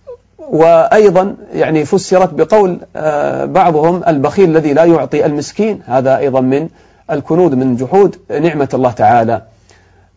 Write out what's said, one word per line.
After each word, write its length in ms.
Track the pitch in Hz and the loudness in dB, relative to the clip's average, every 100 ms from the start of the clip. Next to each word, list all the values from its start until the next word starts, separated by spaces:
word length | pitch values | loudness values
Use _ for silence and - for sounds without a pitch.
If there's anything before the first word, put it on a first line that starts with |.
| - - _ _ | -20 -20 _ _
وأيضًا 960 | 311 175 165 165 160 214 208 180 196 - - | -6 2 4 4 4 4 4 2 -2 -6 -12
يعني 320 | - 147 156 | -4 -2 -2
فسرت 500 | 147 190 - 185 185 | -2 -4 0 0 0
بقول، 440 | 147 156 214 190 175 - - | 0 0 2 0 -2 -10 -8
آه، 480 | 156 147 143 135 | -4 -2 -4 -4
بعضهم: 580 | 139 151 180 151 160 180 170 | -2 0 2 2 0 0 0
"البخيل 420 | 147 143 202 180 | 0 0 2 2
الذي 220 | 156 156 | 2 2
لا 120 | 143 | 2
يعطي 420 | 170 165 135 147 160 | 2 2 0 -2 -2
المسكين"، 540 | 147 143 - 214 202 - | -4 -6 -4 -4 -4 -4
هذا 300 | 131 131 131 | -2 0 0
أيضًا 240 | 139 131 | 0 0
من 280 | 127 139 165 - _ _ - | 0 -2 -4 -12 _ _ -8
الكنود، 440 | 147 135 160 175 | -8 -2 0 2
من 220 | 127 131 120 | 0 -2 -2
جحود 400 | 127 190 196 - - | 0 2 2 -2 -10
نعمة 380 | 147 165 151 135 | -4 -2 -2 -4
الله 160 | 131 127 | -2 -2
تعالى. 520 | 110 107 120 113 113 - _ _ _ _ _ _ | 0 2 2 2 -4 -8 _ _ _ _ _ _